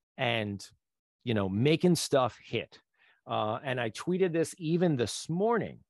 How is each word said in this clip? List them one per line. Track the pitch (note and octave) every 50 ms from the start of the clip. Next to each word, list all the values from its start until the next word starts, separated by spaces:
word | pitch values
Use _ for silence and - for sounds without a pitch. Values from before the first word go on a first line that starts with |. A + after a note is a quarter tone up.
| _ _ _
and, | - C3 A#2+ A#2 A2+ G#2+ G#2 G2+ F#2+ - - _ _ _ _ _ _ _ _ _ _ -
you | A#2+ A2+
know, | G#2+ G2
making | F#2+ F#2+ G#2 B2 D3 E3 D#3 - F3+ E3+
stuff | - - - - C3+ B2+ A#2 - -
hit. | - - B2 A2+ - - - - _ _ _ _ _ _ _ _ _
Uh, | B2+ A#2+ A2+ A2 G#2+ A2 C3
and | - C#3 B2+ B2+
I | A#2+ A2+
tweeted | - - - - F3+ F3+ F#3+ F3+
this | D#3 E3 D#3 - -
even | - F3 D3+ E3+ E3+ F#3 E3+ D3+
this | B2 A#2 G2+ - - - -
morning | D#3+ F3 G3+ A3+ A#3 G#3+ B2+ D#2+ B1+ A#1 _